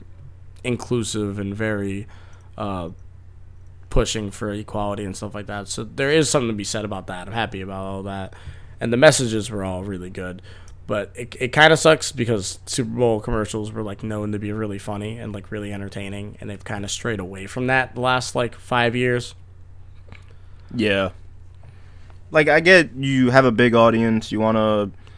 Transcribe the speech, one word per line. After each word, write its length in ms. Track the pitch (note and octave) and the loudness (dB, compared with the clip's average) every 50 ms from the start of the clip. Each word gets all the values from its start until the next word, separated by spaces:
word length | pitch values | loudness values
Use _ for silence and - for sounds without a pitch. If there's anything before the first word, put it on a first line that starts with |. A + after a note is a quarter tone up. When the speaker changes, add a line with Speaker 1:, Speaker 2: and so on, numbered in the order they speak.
| - - - - - - - - - - - - - | -16 -18 -18 -16 -18 -18 -18 -18 -18 -18 -16 -6 -4
Speaker 1:
inclusive 760 | B2+ B2 A2 - - B2+ A#2+ A2 - - A2 G#2 G2+ G2 G2+ | -2 -2 -2 -2 -2 0 0 0 -2 -2 -2 -2 -2 -2 -4
and 140 | G2 G2 G2 | -4 -4 -4
very, 540 | G2+ A2 A2 G#2+ G2+ G2+ G2 G2 G2+ G2+ - - - - - - - - - - - | -2 -2 -2 0 0 -2 -2 -4 -6 -8 -10 -14 -18 -18 -18 -18 -18 -18 -16 -10 -8
uh, 320 | G#2+ G2+ G2 F#2 F2 E2+ F#2 - - - - - - - - - - - - - - - - - - - | -6 -4 -4 -4 -6 -8 -10 -12 -16 -18 -18 -20 -20 -20 -20 -20 -20 -20 -20 -18 -18 -18 -18 -18 -10 0
pushing 400 | - C#3 A2+ - - A2 G#2+ G2 | 2 2 2 2 0 -2 -4 -6
for 200 | F#2+ - - G#2 G2+ | -6 -6 -6 -4 -4
equality 500 | G#2 G#2+ - - G#2 G#2 G#2 G2+ G#2 G#2 | -6 -6 -6 -4 -2 -2 -2 -2 -4 -6
and 140 | F#2+ F#2 - | -6 -8 -8
stuff 160 | G#2+ G#2 G2+ | -8 -8 -8
like 140 | G#2 G2+ G2 | -10 -8 -8
that. 200 | G#2 G#2 G2 F#2+ | -8 -8 -8 -6
So 160 | - - A#2 | -8 -8 -8
there 280 | G#2+ A2 - C#3 C#3 | -8 -4 -2 2 4
is 180 | D3+ D#3+ D3+ - | 4 4 4 4
something 200 | - D3+ B2 A2+ | 4 2 2 2
to 40 | A2 | -2
be 100 | G#2 G2+ | -2 -4
said 220 | - - A2 G#2 | -4 -4 -4 -4
about 220 | G#2 G2+ F#2+ F2+ - | -4 -6 -8 -8 -8
that. 200 | F#2+ F2+ F2+ G2 | -10 -10 -10 -6
I'm 60 | G#2 | -4
happy 260 | A#2 A2 G#2 - F#2+ | -2 -2 -2 -4 -6
about 240 | F#2+ G2 F#2+ F#2+ F#2+ | -8 -8 -8 -8 -6
all 180 | F#2+ G2 G2 F#2+ | -6 -8 -8 -8
that. 300 | G2 G2 G2 F#2+ F#2 - - - - - - - - - - | -8 -6 -8 -8 -10 -12 -14 -14 -14 -14 -14 -16 -16 -10 -6
And 140 | A#2+ A#2 A#2 | -2 0 4
the 40 | B2 | 8
messages 520 | D3 D#3 C3 - C3 A2+ A2 A2 G2+ A2 | 8 8 8 6 2 0 0 -2 -4 -4
were 140 | G#2+ G2+ F#2+ | -6 -6 -4
all 200 | F#2+ F#2 F2+ F#2+ | -4 -4 -4 -6
really 280 | G2+ G2 F2+ F2+ F#2 | -6 -8 -8 -8 -10
good. 300 | - - F#2 F#2 F2+ F#2 - - - - - - - - - - | -8 -8 -8 -8 -10 -12 -14 -16 -18 -16 -16 -16 -16 -14 -8 -4
But 240 | A2+ G#2 G2+ - - | -4 -4 -4 -6 -8
it, 200 | - B2 A#2+ - - | -12 -12 -12 -6 -4
it 120 | C3 A#2+ - | -4 0 4
kinda 220 | D3+ D3+ D#3 D#3+ | 6 6 6 6
sucks 360 | D3+ - D#3+ D#3+ - - - | 6 6 6 6 6 2 -4
because 480 | - C3 A#2+ A2 A#2+ G#2 F#2+ F#2+ - - - | -4 -2 0 0 0 0 -2 -4 -8 -10 -10
Super 260 | - - - B2 A2 | -6 -4 -4 -4 -2
Bowl 280 | A2+ A#2+ B2+ A#2+ A2 G#2+ | 0 2 2 2 2 2
commercials 520 | G#2 - A#2+ A2 G#2+ G2 - A2 G#2 G#2 | 0 -2 -2 -2 -2 -2 -4 -6 -6 -6
were, 120 | G#2+ A2+ A2 | -6 -8 -8
like, 180 | G2+ G2+ - - | -8 -8 -8 -8
known 280 | A2 G#2+ G#2 G#2 G#2 | -6 -4 -4 -4 -4
to 80 | G#2 G2+ | -4 -4
be 120 | G#2+ G#2 | -4 -6
really 260 | G#2 A2 A2 G#2 G2 G2+ | -4 -4 -4 -4 -6 -8
funny 380 | - - G#2 G2+ G#2 G#2+ A2+ A#2+ | -8 -6 -6 -6 -6 -6 -8 -8
and, 160 | A2+ A2 G2+ | -10 -10 -10
like, 180 | G2 F#2+ - | -10 -10 -8
really 220 | A2 G#2+ G#2 G2+ G#2 | -8 -8 -6 -6 -8
entertaining, 640 | G2+ G2+ G2 F#2+ G2 G2+ G2 G2+ G2+ G2+ G#2 G#2 - | -8 -8 -8 -8 -8 -8 -8 -8 -10 -10 -12 -12 -12
and 100 | - G#2 | -12 -12
they've 140 | G2+ G2 - | -12 -10 -10
kinda 240 | - G#2+ G2+ G2+ G2 | -8 -8 -6 -6 -6
strayed 320 | - - - B2 A2+ G2 | -8 -6 -4 -4 -4 -4
away 260 | F#2 F2+ F#2+ F#2+ F#2+ F#2+ | -6 -8 -10 -10 -12 -8
from 200 | - B2+ B2+ B2+ | -4 -2 0 2
that 280 | C3 C3 B2+ B2 - | 2 2 0 -2 -4
the 60 | B2 | -2
last, 340 | B2 B2+ B2+ B2+ B2 - - | 0 0 0 0 -2 -2 -2
like, 200 | C3 B2 A2+ - | -2 -2 -2 -4
five 400 | - - - B2 B2 A#2+ A#2+ A#2 | -10 -6 0 2 2 4 2 2
years. 400 | B2 B2+ B2 B2 A#2+ A#2+ - - - - - - - - - - - - - - - - - - - - - - - - - - - - - - | 2 2 2 0 0 -2 -6 -12 -16 -18 -20 -20 -20 -20 -18 -18 -18 -18 -18 -18 -18 -18 -18 -18 -18 -18 -18 -18 -18 -18 -18 -18 -18 -16 -8 -2
Speaker 2:
Yeah. 360 | B2 A2+ G#2+ G2 G2 G2 F2+ - - - - - - - - - - - - - - - - - - - - - - - - | 0 2 2 4 4 2 0 -2 -6 -14 -18 -18 -18 -18 -18 -18 -18 -18 -18 -18 -18 -18 -18 -18 -18 -18 -18 -18 -18 -12 2
Like, 160 | - D#3+ D3+ D3+ | 4 4 6 6
I 120 | D3 D#3+ | 6 6
get 320 | E3 F3 F#3+ F3+ D#3+ B2 A#2 | 8 10 10 10 8 6 0
you 360 | C3 C3+ C3+ C3+ C3 B2+ B2 | -4 -2 2 4 6 6 8
have 140 | B2 C3+ C3+ | 10 10 8
a 60 | B2+ | 8
big 240 | A2+ G#2+ A#2+ B2 A2+ | 8 6 6 8 8
audience, 560 | A#2 A2+ A#2 A2+ A2+ A2+ A2+ A2+ A2 A2 - | 8 8 8 8 6 4 4 4 2 0 0
you 80 | - G#2+ | 0 2
wanna 520 | A2 A2 A2+ A2 A2 G#2+ G#2+ G#2 G#2 G2 F2+ - - - - | 2 4 4 4 4 4 4 2 2 0 -4 -10 -18 -20 -20